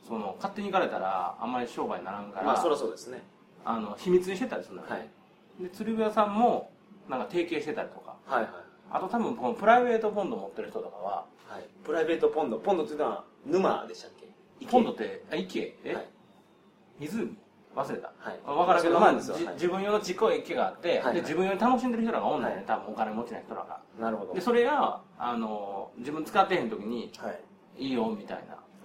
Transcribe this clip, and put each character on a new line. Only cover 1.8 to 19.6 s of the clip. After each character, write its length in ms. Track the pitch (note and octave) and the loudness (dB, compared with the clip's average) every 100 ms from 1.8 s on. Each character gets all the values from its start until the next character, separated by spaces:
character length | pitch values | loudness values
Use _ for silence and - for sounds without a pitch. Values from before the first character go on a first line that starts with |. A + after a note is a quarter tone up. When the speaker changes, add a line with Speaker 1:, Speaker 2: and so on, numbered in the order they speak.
| B2+ | -4
Speaker 1:
売 140 | F#2+ | -4
に 60 | F2+ | -6
な 60 | |
ら 60 | G2+ | -8
ん 100 | G#2 | -8
か 80 | G2 | -4
ら、 60 | G2+ | 2
Speaker 2:
ま 60 | |
あ、 40 | B2 | 4
そ 100 | D#3 | 4
り 60 | |
ゃ 40 | D3 | 2
そ 100 | A2+ | 0
う 40 | |
で 60 | - | -6
す 120 | - | -12
ね。 120 | B2 - _ - - | -14 -16 _ -20 -12
Speaker 1:
あ 160 | - A2+ | -4 -4
の、 140 | G#2+ G#2 | -4 -6
秘 100 | F#3 | 4
密 160 | F3+ F3+ | 4 4
に 80 | F#3+ | -4
し 40 | |
て 80 | B3 | -2
た 100 | B2 | -4
り 60 | |
す 80 | - | -8
る 60 | F#2 | -14
の 40 | |
よ。 40 | D#2+ | -8
Speaker 2:
は 80 | G2+ | -8
い。 100 | D2+ - _ _ _ - | -8 -18 _ _ _ -12
Speaker 1:
で、 80 | F3+ | -12
釣 180 | - G#3+ | -6 -4
り 40 | A3 | 0
具 60 | |
屋 80 | A3 | 2
さ 160 | G#3+ G#3 | 4 2
ん 80 | |
も、 380 | G#3 A#3+ - - - - - - | 6 4 4 -4 -18 -20 -20 -6
な 100 | C3 | -6
ん 20 | |
か 80 | G#2+ | -2
提 140 | F3 | 0
携 180 | E3+ D3+ | 0 0
し 40 | D3+ | -2
て 80 | |
た 100 | B2 | -4
り 60 | F2 | -6
と 100 | - | -10
か。 160 | - - - | -16 -18 0
Speaker 2:
は 140 | C3 | 0
い 20 | |
は 60 | A2 | 0
い。 40 | F2 - - - | -4 -18 -20 -6
Speaker 1:
あ 80 | D#3+ | -4
と 80 | F#3 | 0
多 120 | A#3 | 0
分 160 | F#3 A#3 | 0 0
こ 140 | A#3+ | -2
の 40 | |
プ 140 | A3+ G3+ | 4 8
ラ 140 | A#3+ | 8
イ 20 | |
ベ 60 | B3 A3 | 8 4
ー 20 | |
ト 80 | G#3+ | 2
ポ 140 | G3+ | 0
ン 80 | F3+ | -2
ド 40 | G#2+ | -4
持 120 | G2 | -6
っ 20 | |
て 140 | G#2+ | -8
る 60 | G#2 | -8
人 80 | - | -8
と 100 | F2+ | -8
か 80 | G#2 | -8
は、 280 | G2 F#2+ - - - | -4 -4 -6 -18 -16
Speaker 2:
は 120 | G#2 | -14
い。 40 | - - | -14 -14
プ 80 | - | -2
ラ 100 | D#3+ | 0
イ 40 | D#3+ | 2
ベ 100 | E3 | 4
ー 40 | |
ト 100 | D3+ | 4
ポ 120 | D3 | 4
ン 60 | D3 | 0
ド。 80 | A2 | -2
ポ 160 | F#3+ | 2
ン 40 | F#3 | 2
ド 60 | D3+ | 0
っ 20 | |
て 60 | |
い 20 | D3+ | 0
う 40 | |
の 60 | C3 | -2
は 180 | G2+ - - C3 | -2 -10 -16 0
沼 400 | F3 F3 G#2 - | 4 4 2 -4
で 60 | |
し 80 | - | -14
た 60 | - | -16
っ 40 | - | -20
け？ 80 | - - - - | -20 -20 -20 -18
池？ 120 | B3+ | 4
Speaker 1:
ポ 80 | B3 | 4
ン 40 | A3 | 4
ド 60 | |
っ 20 | - | 0
て、 280 | G2+ - - | -4 -6 -6
あ、 40 | D#3 | -4
池？ 420 | F#3 - - - | -2 -4 -6 -8
え？ 100 | C3 | -6
Speaker 2:
は 80 | - | -6
い。 60 | - - - - _ _ - _ - - | -6 -16 -20 -20 _ _ -20 _ -20 -12
Speaker 1:
湖？ 380 | D3 A3 F#3+ - - _ - - | -8 -4 -6 -8 -20 _ -10 -6
忘 160 | C#3 | -4
れ 60 | A#2+ | -4
た。 120 | - - | -8 -12
Speaker 2:
は 140 | A2+ | -10
い。 80 | F2+ - C#3+ | -10 -4 2
Speaker 1:
わ 60 | F3+ | 4
か 80 | |
ら 60 | F#3 | 4
ん 20 | |
け 80 | E3+ | 4
ど、 60 | E3+ | 6
Speaker 2:
そ 40 | |
う 40 | |
な 80 | - | 6
ん 60 | B2+ | 6
で 40 | |
す 80 | - | -2
よ。 60 | - | -4
Speaker 1:
ま 40 | |
あ、 20 | |
じ-、 40 | - | -6
Speaker 2:
は 60 | |
い。 20 | |
Speaker 1:
自 120 | - | -2